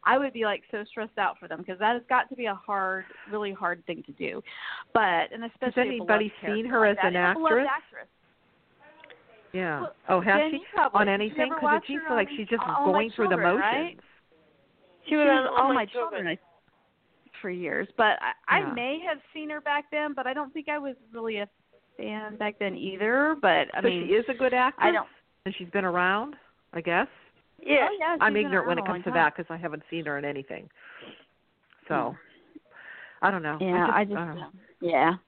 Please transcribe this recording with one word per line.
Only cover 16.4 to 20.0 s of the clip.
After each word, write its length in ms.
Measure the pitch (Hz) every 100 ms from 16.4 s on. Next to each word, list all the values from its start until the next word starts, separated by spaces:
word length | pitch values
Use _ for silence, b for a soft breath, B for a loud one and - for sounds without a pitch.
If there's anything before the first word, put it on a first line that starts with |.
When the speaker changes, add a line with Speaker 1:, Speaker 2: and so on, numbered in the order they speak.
| _ _ _ _ _ _ _ _ _ - 202
Speaker 1:
For 60 |
years. 360 | 180 170 - 196 -
But 220 | 214 - - - -
I, 80 | 311
Speaker 2:
Yeah. 60 | 392
Speaker 1:
I 40 |
may 260 | 247 247 302 359
have 120 | 294 _
seen 200 | 320 302
her 100 | 302
back 240 | 294 285 294
then, 220 | 302